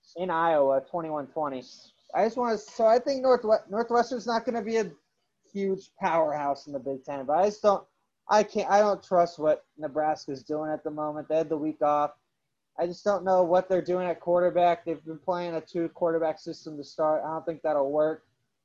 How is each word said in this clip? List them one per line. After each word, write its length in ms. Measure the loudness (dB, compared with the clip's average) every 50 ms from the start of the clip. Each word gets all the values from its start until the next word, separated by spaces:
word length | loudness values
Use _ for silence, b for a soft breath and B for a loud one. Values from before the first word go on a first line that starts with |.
| _ _ -10 -8
in 120 | -4 -2
Iowa, 520 | -2 0 2 2 4 4 4 4 2 0 -2 -4
twenty-one 360 | -6 -6 -6 -6 -6 -6 -8 -8
twenty. 360 | -6 -6 -6 -4 -6 -8 -12 -14 -18 -20 -20 -20 _ _ _ -6 -2
I 120 | 0 0
just 120 | 0 0 -2
wanna, 200 | -2 -2 -2 -4
so 280 | -6 -8 -2 2 4
I 140 | 4 4 4
think 240 | 4 0 -2 0 2
Northwe-, 420 | 2 2 2 4 2 2 2 2 -2
Northwestern's 580 | -4 -4 -2 0 2 2 2 0 -4 -6 -4 -4
not 180 | -4 -2 -2
gonna 160 | -2 -4 -4
be 160 | -4 -2 -2 -2
a 140 | -2 -2 -6 -14 _ _ _ _ _ _ _ _ _ _ -6
huge 360 | -4 -2 -2 -4 -4 -8 -12 _ -4
powerhouse 680 | -2 0 2 2 2 0 0 -2 -2 -2 -4 -4 -6 -10
in 60 | -10
the 60 | -8
Big 240 | -6 -6 -8 -8 -8
Ten, 220 | -10 -10 -8 -4
but 120 | 0 2 2
I 80 | 2
just 160 | 2 0 2 2
don't – 200 | 2 2 2 0 _ _ _ _ _ _ _ _ 2
I 140 | 2 2 2
can't – 260 | 2 0 -4 0 4
I 100 | 4 4
don't 220 | 6 4 2 0 -2
trust 360 | 0 2 4 4 2 0 0
what 260 | 0 2 0 0 -2 _ _ -12
Nebraska's 680 | -10 -6 -2 -2 0 0 -2 -2 -6 -8 -10 -10 -8
doing 280 | -6 -6 -4 -4 -4
at 120 | -6 -6 -6
the 80 | -8
moment. 380 | -6 -6 -6 -6 -6 -8 -6 -2
They 80 | -2 0
had 120 | 0 0
the 80 | -2 -2
week 240 | -2 -4 -4 0
off. 300 | 0 2 2 2 0 -2 -4 _ _ _ _ _ _ _ _ _ _ _ _ -6
I 80 | -6
just 180 | -6 -6 -4 -2
don't 200 | -2 -2 0 2
know 200 | 2 4 4 4
what 260 | 4 4 2 2 2
they're 120 | 0 0
doing 260 | 0 0 -2 -2 -2 -2
at 120 | -4 -4
quarterback. 680 | -2 0 2 2 2 2 4 4 4 4 2 0 -2
They've 180 | -6 -8 -8 -8
been 140 | -12 -14 -10
playing 360 | -6 -6 -4 -4 -4 -6 -6
a 60 | -8
two 280 | -8 -6 -6 -4 -4 -4
quarterback 480 | -4 -2 -2 0 0 0 0 -2 -2 -4
system 380 | -10 -14 -14 -14 -14 -14 -14 -14
to 60 | -14
start. 400 | -12 -6 -2 0 0 0 0 -2
I 40 | -4
don't 160 | -6 -6 -6
think 160 | -8 -8 -4 -4
that'll 280 | -2 0 0 0 0
work. 320 | 2 2 0 0 0 -4 _ _ _ _ _ _ _ _ _